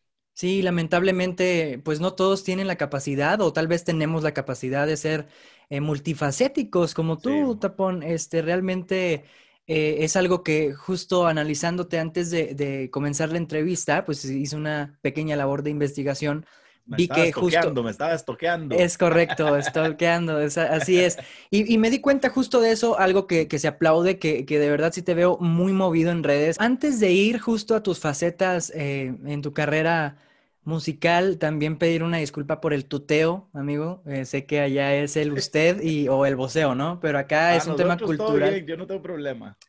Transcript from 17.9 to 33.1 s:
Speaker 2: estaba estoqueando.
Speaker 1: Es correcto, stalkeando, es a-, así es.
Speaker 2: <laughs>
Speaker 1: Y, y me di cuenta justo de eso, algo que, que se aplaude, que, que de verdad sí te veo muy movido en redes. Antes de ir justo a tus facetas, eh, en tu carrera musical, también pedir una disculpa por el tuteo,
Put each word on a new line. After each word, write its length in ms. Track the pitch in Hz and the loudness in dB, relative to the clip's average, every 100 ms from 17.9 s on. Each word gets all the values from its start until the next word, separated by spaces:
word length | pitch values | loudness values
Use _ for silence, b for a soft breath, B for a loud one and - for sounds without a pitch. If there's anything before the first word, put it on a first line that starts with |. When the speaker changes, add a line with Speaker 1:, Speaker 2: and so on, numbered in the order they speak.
Speaker 2:
estaba 240 | 98 156 | -4 -2
estoqueando. 600 | 160 - 117 165 170 151 170 | -2 -4 -4 -2 -2 -2 2
Speaker 1:
Es 180 | 180 - | 2 2
correcto, 640 | 175 165 165 156 151 143 | 2 4 2 2 2 2
stalkeando, 800 | 143 160 160 151 170 170 170 156 | 0 0 -2 0 0 2 0 -2
es 160 | 147 165 | -2 -2
a-, 160 | 165 | 0
así 260 | 156 180 180 | 0 2 4
es. 180 | 180 - | 4 0
Speaker 2:
<laughs> 320 | - - - | -10 -20 0
Speaker 1:
Y, 220 | 202 214 | 0 4
y 40 | 226 | 4
me 120 | 226 | 4
di 100 | 269 | 2
cuenta 300 | 277 277 269 | 2 2 2
justo 300 | 269 254 247 | 0 2 4
de 100 | 226 | 4
eso, 260 | 226 233 220 | 4 2 4
algo 280 | 185 190 190 | 4 4 2
que, 220 | 170 156 | 0 0
que 100 | 151 | 0
se 80 | 151 | -2
aplaude, 500 | 147 160 160 175 185 | 2 4 4 4 0
que, 260 | 160 139 135 | 0 -2 0
que 120 | 151 | 2
de 100 | 147 | 2
verdad 220 | 147 160 | 2 0
sí 100 | 180 | -2
te 120 | 175 | -2
veo 220 | 170 180 - | 2 4 4
muy 340 | 175 165 185 | 2 2 2
movido 400 | 190 190 165 165 | 2 2 2 2
en 100 | 170 | 0
redes. 340 | 147 143 151 160 | 2 2 2 2
Antes 400 | 226 254 302 247 | 0 2 0 2
de 100 | 202 | 4
ir 300 | 180 208 233 | 4 4 0
justo 340 | 233 226 - | -2 -2 0
a 80 | 220 | 0
tus 160 | 214 165 | 0 -2
facetas, 720 | 156 143 175 170 185 180 - | -4 -2 -2 0 0 0 -4
eh, 420 | 156 143 139 131 127 139 | -6 -4 -4 -6 -8 -8
en 160 | 147 | -8
tu 100 | 143 | -6
carrera 640 | 147 151 151 160 165 151 143 b b b b | -2 0 2 2 0 -2 -8 b b b b
musical, 720 | - 160 160 143 165 170 190 165 | -6 -4 -4 -2 2 4 2 0
también 400 | 156 156 151 160 | -2 0 -2 0
pedir 240 | 170 165 | 0 2
una 160 | 165 170 | 0 -2
disculpa 420 | 147 - 143 151 | -4 -6 -6 -4
por 140 | 165 | -2
el 100 | 147 | -2
tuteo, 640 | 139 143 139 | -2 -8 0